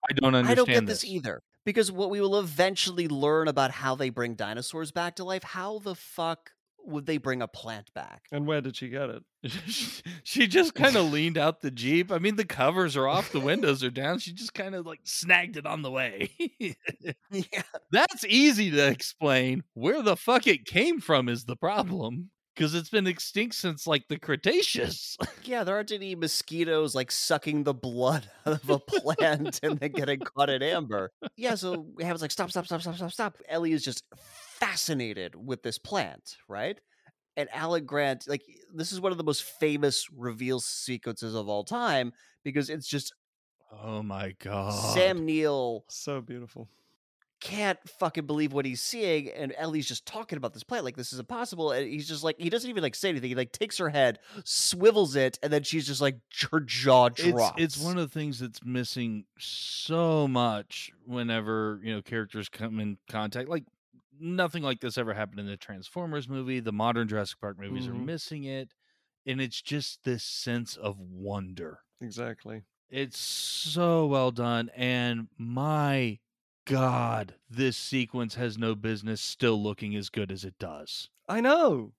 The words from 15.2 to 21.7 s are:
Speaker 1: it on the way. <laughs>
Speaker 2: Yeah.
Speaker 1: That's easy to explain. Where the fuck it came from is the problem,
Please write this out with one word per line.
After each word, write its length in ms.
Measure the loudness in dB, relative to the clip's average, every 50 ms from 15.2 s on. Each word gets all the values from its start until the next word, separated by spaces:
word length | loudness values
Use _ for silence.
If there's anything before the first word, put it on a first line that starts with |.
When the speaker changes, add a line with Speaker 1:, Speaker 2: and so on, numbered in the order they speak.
| 4 6 6 6 6 2 -6
Speaker 1:
it 100 | -8 -4
on 160 | -4 -4 -2
the 100 | -4 -2
way. 380 | -2 -2 -2 -2 -2 -4 -6 -6 -4 _
<laughs> 380 | -6 -6 _ _ -6 -6 -6 _ _ -10 -10 _ -8 -8 -8 _ _ _
Speaker 2:
Yeah. 300 | -4 -4 -4 -4 -6 -8 -8 -8 -12 -16 _ _
Speaker 1:
That's 320 | 4 4 4 4 2 -4 0
easy 440 | 4 6 8 10 8 8 6 2 4
to 160 | 6 6 6 6
explain. 760 | 4 2 -4 -8 -6 _ 2 4 6 6 4 4 0 -2 -4 _ _
Where 280 | -2 0 2 2 4
the 140 | 4 4 2 4
fuck 280 | 4 4 4 6 6 6
it 180 | 4 4 2
came 340 | 0 2 4 4 4 2 0
from 280 | 2 4 4 4 4 4
is 160 | 0 -2 -2
the 100 | -6 -6
problem, 720 | -2 0 0